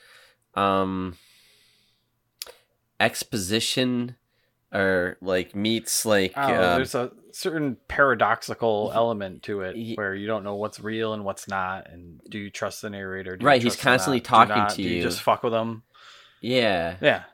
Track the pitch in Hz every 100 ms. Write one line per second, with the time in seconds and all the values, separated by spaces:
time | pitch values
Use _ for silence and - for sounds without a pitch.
0 | - - - _ _ - 98 95 95 95
1 | 92 90 _ _ _ _ _ _ _ _
2 | _ _ _ _ - - _ _ _ -
3 | 113 - - 113 92 110 117 - 127 123
4 | 123 123 _ _ _ _ _ 101 95 92
5 | 87 - 92 92 90 98 107 113 - -
6 | 113 104 95 - 139 120 90 87 131 123
7 | 127 - - - 190 160 147 120 - -
8 | 139 113 104 117 - 113 117 104 104 113
9 | 117 107 95 87 - 101 92 110 113 107
10 | 101 98 101 92 101 101 104 - 104 110
11 | 110 107 98 95 - 98 92 95 - 85
12 | 87 80 - 104 101 - 104 - 110 101
13 | 98 95 92 92 127 135 117 98 131 127
14 | 131 131 - 117 110 107 104 104 92 87
15 | 85 87 - 107 123 113 113 113 - _
16 | - - - _ 107 127 113 92 82 92
17 | 143 98 -